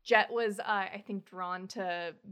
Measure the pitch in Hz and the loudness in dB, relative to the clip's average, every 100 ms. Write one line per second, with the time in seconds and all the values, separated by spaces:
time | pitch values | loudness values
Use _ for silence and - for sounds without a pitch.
0 | - 220 208 233 220 196 - 208 190 202 | 6 6 6 2 0 0 0 0 0 -6
1 | - 196 - 185 180 180 190 214 185 175 | -8 -8 -8 -8 -6 -6 -6 -6 -4 -2
2 | 175 160 202 | -4 -8 -12